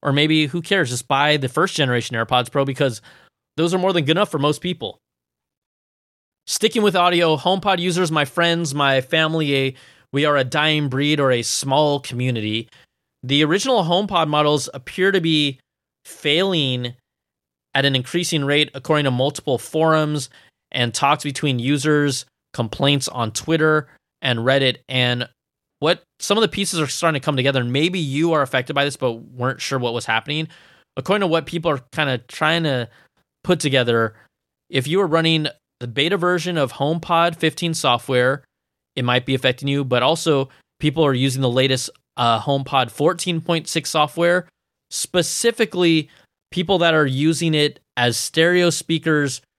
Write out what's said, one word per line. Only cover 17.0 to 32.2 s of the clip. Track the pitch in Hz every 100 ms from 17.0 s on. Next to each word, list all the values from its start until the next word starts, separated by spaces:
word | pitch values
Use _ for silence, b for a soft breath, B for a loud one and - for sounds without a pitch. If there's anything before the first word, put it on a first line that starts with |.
| _ _ _ _ _ _ _
at | 139
an | 139
increasing | 135 123 175 170 156
rate, | 139 147 147
according | 135 147 151
to | 139
multiple | 123 135 - - 123
forums | - 160 160 156 151 151 131 b b b _
and | 127 120
talks | - 139 151
between | 151 131 151 123
users, | 127 147 151 147 143 131 - _ _
complaints | - 113 - 139 139 -
on | 123 107
Twitter | - - 160 156 151 - b _ _
and | 131 117
Reddit. | 120 139 135 - -
And | 131 123 123 120 _ _ _ _ -
what, | 151 180 _ -
some | - 208
of |
the | 220
pieces | - 196 170
are | 147
starting | - 170 147
to |
come | 156 135
together, | 131 135
and | 120
maybe | 135 170 185
you | 143 139 170
are | 156
affected | 131 131 131
by | 139
this | 143 -
but | 127
weren't | 117 - 127 127 -
sure | - 135
what | 120
was | 117
happening. | - 113 - 151 160 B B B B -
According | 135 202
to | 185
what | 165 -
people | 170 165
are | 139 -
kinda | - 143
trying | 127